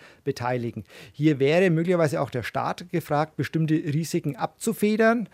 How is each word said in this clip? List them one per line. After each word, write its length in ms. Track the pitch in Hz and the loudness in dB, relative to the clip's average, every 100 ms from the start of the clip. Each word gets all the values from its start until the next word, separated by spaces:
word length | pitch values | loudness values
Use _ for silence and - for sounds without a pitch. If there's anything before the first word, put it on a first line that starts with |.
| - - | -12 -8
beteiligen. 600 | - - 123 127 117 110 - - - | -8 -4 -4 -4 -4 -8 -14 -20 -18
Hier 260 | - 151 135 | 0 0 4
wäre 320 | 135 170 190 | 4 4 4
möglicherweise 520 | 160 170 175 156 160 | 2 2 2 2 0
auch 100 | 143 | -4
der 120 | 123 | -4
Staat 460 | 107 - 131 - 180 | -6 -4 -4 -6 -6
gefragt, 460 | 170 - 147 156 - | -6 -2 -2 0 -4
bestimmte 400 | 143 165 160 156 | -2 0 0 0
Risiken 600 | 175 143 160 175 151 - | 0 -4 -2 -4 -4 -4
abzufedern, 960 | 170 - - 208 208 214 220 233 196 | -6 -4 -6 0 0 4 4 2 -2